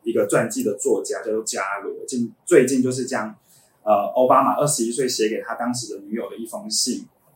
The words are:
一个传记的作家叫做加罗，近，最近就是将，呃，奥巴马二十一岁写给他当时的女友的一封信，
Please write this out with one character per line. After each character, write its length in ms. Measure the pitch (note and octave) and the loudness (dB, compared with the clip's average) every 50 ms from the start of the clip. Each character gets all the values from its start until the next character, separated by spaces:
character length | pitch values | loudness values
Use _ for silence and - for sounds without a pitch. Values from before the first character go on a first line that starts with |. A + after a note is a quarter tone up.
| - | -6
一 100 | - - | -2 0
个 140 | - G#2 - | 0 2 2
传 220 | - - A#2 A2+ | 2 2 0 0
记 140 | - C3 A2+ | -2 -4 -2
的 140 | G#2+ G2 - | -2 -2 -2
作 260 | - - G#2+ F#2+ F#2+ | 0 0 0 0 0
家 160 | - - - | -2 -6 -6
叫 100 | - A#2 | -4 -4
做 120 | G#2+ A2 A2 | -4 -4 -4
加 180 | - A#2+ A#2 G2 G2 G2+ G2+ F#2+ | -4 -4 -4 -4 -4 -6 -6 -8
罗， 220 | - - - - | -8 -10 -10 -8
近， 260 | - C3+ A#2+ A#2 A2 - _ _ | -6 -4 -4 -4 -4 -8 _ _
最 200 | - F3 C#3+ B2 | 4 6 6 6
近 160 | B2 C#3 B2+ | 6 4 2
就 100 | B2+ B2+ | 0 0
是 140 | B2 C3 B2 | 0 -2 -4
将， 300 | - B2+ A2+ - A2 - - _ _ _ _ _ _ _ _ - | -4 -4 -4 -4 -6 -10 -14 _ _ _ _ _ _ _ _ 2
呃， 80 | G#2+ G#2 G2+ - - - | 4 4 4 4 2 2
奥 120 | B2+ B2+ B2+ | 4 6 6
巴 160 | C3 C3+ C3+ | 6 6 6
马 120 | - - | 4 2
二 100 | - D3 | 2 2
十 200 | C#3+ - B2 A2+ | 2 2 0 0
一 60 | A#2 | 0
岁 180 | A#2+ C#3+ B2+ A#2+ | 0 0 -2 -2
写 180 | - - A2 G#2+ | 0 0 0 0
给 140 | G#2+ G2 | 0 -2
他 140 | G2 A#2 A#2 | -6 -8 -8
当 180 | - A#2+ B2 B2 | -4 -4 -4 -4
时 200 | B2 A2+ G#2 G2+ | -4 -6 -8 -10
的 80 | G2 G2+ | -12 -10
女 100 | G2+ A2 | -8 -6
友 160 | A2+ - - | -6 -6 -6
的 80 | G#2 - | -10 -12
一 80 | - - | -12 -12
封 220 | - G#2+ G#2 G#2+ | -12 -12 -8 -4
信， 360 | - - - B2+ A2 G2 - - _ _ _ _ _ | -2 -2 -2 -2 -2 -4 -8 -12 _ _ _ _ _